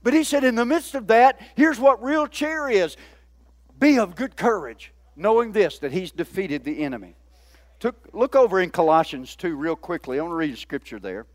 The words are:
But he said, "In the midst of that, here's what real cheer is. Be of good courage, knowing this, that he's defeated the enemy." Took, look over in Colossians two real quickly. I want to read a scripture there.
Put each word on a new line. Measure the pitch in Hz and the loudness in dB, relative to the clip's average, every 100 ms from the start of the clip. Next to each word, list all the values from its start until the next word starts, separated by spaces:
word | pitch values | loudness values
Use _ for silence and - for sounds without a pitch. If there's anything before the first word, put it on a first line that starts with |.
But | 240 | 2
he | 302 | 0
said, | 302 285 | 2 0
"In | 262 233 | 2 0
the | 240 | 0
midst | 320 - 277 | -2 -2 -10
of | 202 | 2
that, | 226 262 254 - - | 6 6 4 -10 2
here's | 311 233 | 2 4
what | 269 254 | 4 4
real | 247 311 302 | 0 0 -2
cheer | - 302 320 285 | -4 -6 -4 0
is. | 208 165 - - _ _ _ _ _ _ - | 0 0 -4 -20 _ _ _ _ _ _ 0
Be | 285 269 | 2 4
of | 196 170 | 0 -4
good | 262 - | -10 -2
courage, | 233 208 131 113 - _ _ - | 0 0 -6 -16 -20 _ _ -4
knowing | 196 226 233 | 2 2 2
this, | 208 170 - | 2 0 0
that | 143 | -6
he's | 160 185 | -6 -8
defeated | - 160 190 190 143 | -10 -8 -6 -6 -6
the | 127 147 | -6 -6
enemy." | 147 120 90 _ _ _ _ _ _ _ | -6 -8 -14 _ _ _ _ _ _ _
Took, | 233 240 - | -8 -8 -18
look | 208 262 277 | -2 2 4
over | 233 190 | 4 2
in | 180 | -2
Colossians | - 160 160 156 135 131 - | 0 2 2 2 -8 -14 -8
two | 180 143 | -8 -6
real | 156 160 | -6 -6
quickly. | - 170 - 131 | -8 -10 -6 -6
I | |
want | 165 | -6
to | 165 | -4
read | 156 | -6
a | 117 | -6
scripture | - 143 - 110 | -10 -12 -12 -14
there. | 95 95 120 | -12 -12 -14